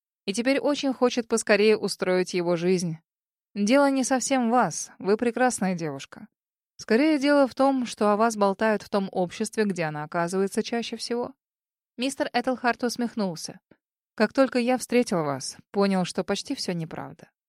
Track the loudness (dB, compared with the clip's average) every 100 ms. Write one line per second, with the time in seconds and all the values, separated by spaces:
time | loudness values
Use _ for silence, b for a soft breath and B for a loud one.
0 | _ _ -6 -2 0 0 0 0 -2 0
1 | 0 0 -2 -2 2 4 4 2 0 -4
2 | 0 0 0 -2 0 0 2 0 0 -8
3 | _ _ _ _ _ -2 2 4 4 2
4 | 0 -2 0 0 2 2 2 -2 -12 -6
5 | 0 0 0 0 0 0 -2 -2 -6 -8
6 | -14 -20 -20 _ _ _ _ -14 0 2
7 | 4 2 4 4 4 2 2 2 -2 0
8 | 0 2 0 2 0 2 0 0 -2 -4
9 | -2 -2 -4 -4 -6 -2 -2 -2 -4 -4
10 | -6 -2 -2 0 0 -2 -2 -4 -6 -8
11 | -6 -4 -6 -10 _ _ _ _ _ -6
12 | -4 -4 -4 -2 -2 0 0 0 -2 -2
13 | -4 -2 -4 -4 -12 -16 _ _ _ _
14 | _ -2 0 4 2 2 0 0 2 0
15 | 2 0 -2 -4 -8 -14 _ 0 2 2
16 | 0 -4 -4 -4 -4 -8 -6 -6 -8 -10
17 | -14 -16 -20 _